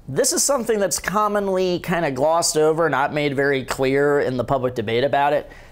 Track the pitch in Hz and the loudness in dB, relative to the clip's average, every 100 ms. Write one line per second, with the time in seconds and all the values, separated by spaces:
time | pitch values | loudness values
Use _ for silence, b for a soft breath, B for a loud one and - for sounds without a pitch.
0 | - 135 269 359 - 277 220 220 190 - | -6 -2 0 0 0 0 0 0 0 -2
1 | - 196 214 202 196 185 185 175 170 175 | -4 -2 0 0 0 0 0 -2 -2 -2
2 | 156 127 151 165 165 151 156 160 165 131 | -2 0 2 2 2 2 2 2 2 2
3 | 143 147 147 135 139 135 127 - 135 139 | 0 0 -2 0 0 0 -2 -2 0 2
4 | 147 143 131 127 117 139 123 120 104 117 | 2 2 0 -2 -2 -2 -2 -4 -2 0
5 | 139 139 143 147 - B B | 0 2 2 0 -4 B B